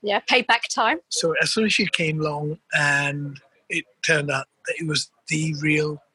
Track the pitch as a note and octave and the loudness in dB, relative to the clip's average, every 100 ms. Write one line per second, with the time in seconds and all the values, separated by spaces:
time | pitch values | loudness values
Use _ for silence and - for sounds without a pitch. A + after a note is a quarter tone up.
0 | G#3 G3+ - B3+ A#3+ A#3 - - A3+ D#4+ | -2 -2 2 2 2 0 0 0 0 0
1 | - - E3 D3+ D3+ A3 G#3+ - G3 - | -4 -2 0 2 0 2 2 2 2 0
2 | D#3+ D#3 D#3 D3 D3+ D#3+ - D#3 D3 C#3+ | 0 0 -2 -2 -6 -6 -4 0 2 2
3 | C#3+ C#3+ C#3+ C#3 - _ - E3+ - _ | 0 -4 -6 -10 -18 _ -8 -6 -6 _
4 | - D#3 C#3+ C3+ - _ - E3 D#3+ C#3+ | 0 2 0 -4 -6 _ -8 -6 -2 -2
5 | - _ - D#3 D#3+ C#3+ D3+ D3+ D3+ D3 | -4 _ -4 -2 -2 -2 0 2 0 -4
6 | - | -8